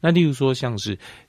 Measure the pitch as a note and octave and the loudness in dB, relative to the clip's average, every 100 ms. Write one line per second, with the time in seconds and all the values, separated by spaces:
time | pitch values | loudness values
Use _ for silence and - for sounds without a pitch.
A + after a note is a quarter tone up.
0 | E3 E3+ D#3+ C3+ C3+ B2+ B2 G#2+ G#2+ F#2+ | 2 4 2 2 0 0 -4 -4 -6 -8
1 | - - | -12 -20